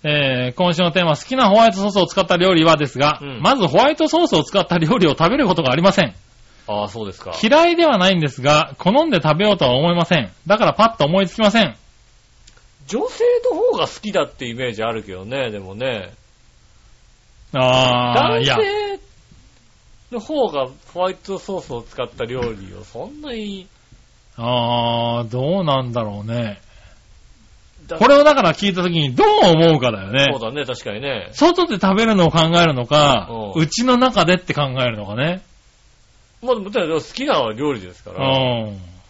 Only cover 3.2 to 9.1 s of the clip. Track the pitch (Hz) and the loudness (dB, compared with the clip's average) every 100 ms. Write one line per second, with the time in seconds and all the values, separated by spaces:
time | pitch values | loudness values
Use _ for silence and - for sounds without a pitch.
3.2 | 143 120 185 269 170 156 269 311 311 320 | -8 -2 0 2 2 4 2 2 0 2
4.2 | 339 165 143 202 - 180 156 196 170 127 | 2 0 0 -2 0 0 0 2 2 2
5.2 | 170 277 220 165 135 139 185 190 139 - | 0 2 0 0 0 2 2 2 -2 -6
6.2 | _ _ - - - 104 104 117 104 - | _ _ -20 -20 -8 -6 -6 -8 -12 -12
7.2 | 92 82 226 294 339 339 330 220 185 180 | -12 -4 2 4 4 4 2 4 2 2
8.2 | 151 135 131 151 160 - 175 254 330 | -2 -2 2 2 0 -2 0 2 2